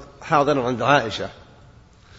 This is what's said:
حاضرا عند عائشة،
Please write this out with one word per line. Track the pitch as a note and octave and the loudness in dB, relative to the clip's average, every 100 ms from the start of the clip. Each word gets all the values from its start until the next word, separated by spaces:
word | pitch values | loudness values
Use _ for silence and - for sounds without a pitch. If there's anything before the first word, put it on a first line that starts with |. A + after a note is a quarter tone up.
| - - | -16 -20
حاضرا | - D#3 C#3+ C#3 A#2+ | 0 2 2 0 -2
عند | A#2+ | -2
عائشة، | A#2+ C#3+ A2+ F#2+ G2 - - - - - - _ - | 2 2 0 -8 -10 -12 -20 -20 -20 -20 -20 _ -20